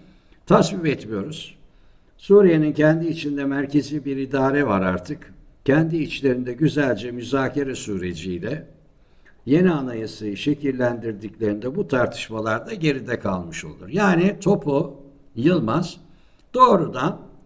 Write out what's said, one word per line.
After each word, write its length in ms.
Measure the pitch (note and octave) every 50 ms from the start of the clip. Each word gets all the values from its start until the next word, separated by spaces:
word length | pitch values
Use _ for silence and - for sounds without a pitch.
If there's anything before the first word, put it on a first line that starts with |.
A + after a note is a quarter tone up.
| - - - _ _ _ _ _ _
tasvip 400 | - F#3+ A3 E3 - G3+ F#3 E3
etmiyoruz. 720 | D3+ B2+ - - G#2 A2 G2 G2 D#3 D#3+ - - - - - - - _ _ - - - _ _ _ _ -
Suriye'nin 560 | - - G3 G#3 G3+ F3+ E3 D#3 D3+ D3+ C#3+
kendi 340 | D3 D3+ D#3 D#3+ E3 E3 E3
içinde 380 | - - D3 D3 C#3+ C#3+ C#3
merkezi 600 | C#3 C#3 C#3+ C#3 C3+ - D3 C3 - D3+ D3+ C3
bir 120 | C#3+ C#3 C3+
idare 500 | C3+ C3 C#3 C#3 C3+ C3+ C#3 C#3+ C#3+ A#2
var 140 | G2+ F#2+
artık. 520 | F#2 F#2 F2+ F2 - - D3 - - - - - - - _ _ -
Kendi 320 | - C3+ D#3 E3 D#3+ E3 E3
içlerinde 560 | D3 - - - C#3 C3+ B2 B2 B2 B2 A#2+
güzelce 580 | A#2+ D#3 C#3 B2 D3 C#3+ C3 A2+ F#2+ A#2 B2
müzakere 640 | A#2+ B2 A#2 G#2+ C3 C3+ C3+ B2+ - C#3+ C#3 C3+ B2
süreciyle 920 | - - A2 G2+ F#2 F2 F2+ F2 D#2 E2 F#2+ F2+ F2 E2+ A2 D3 D#3 - - - _ _ _ _ _ _ _ _ _ _ _ - - -
yeni 260 | A#2 C3+ E3+ F#3 F#3
anayasayı 640 | E3 D3 C3 B2+ A#2+ A2 A2 G#2 - - G#2+ G#2 G2+ G2+
şekillendirdiklerinde 1400 | - D3 C#3+ - - C#3 B2+ B2+ B2+ B2 A#2+ A2+ G#2+ A2+ G#2+ F#2+ A2 G2+ - - A2 G#2 G#2 G#2+ A2+ B2+ D3
bu 120 | G3+ G3+ -
tartışmalar 800 | C3+ B2+ A#2+ - - - - - A2 A2 G#2+ A2+ A2 A2+ - -
da 60 | A3+
geride 460 | F#3+ D#3+ D3+ C#3 C3 A2 A2+ A#2+ G#2+
kalmış 460 | - G#2 F#2+ F2+ E2+ E2+ D#2+ - -
olur." 220 | D#2 D2 - - -
Yani 500 | C3+ G3 G#3 G3 F3+ E3 E3+ G3+ G3 -
topu 600 | - E3 - - - D3+ C#3 C#3 - - - - - - - - - - -
Yılmaz 640 | A2+ A#2+ E3 F#3 E3 A2+ G#2+ A#2 E3 F#3+ - - - - - - - _ _ _ _ _ _ -
doğrudan 680 | B3 B3+ B3 G#3+ F3 D3+ A2+ G#2 B2+ C3 F3 - - - - - - -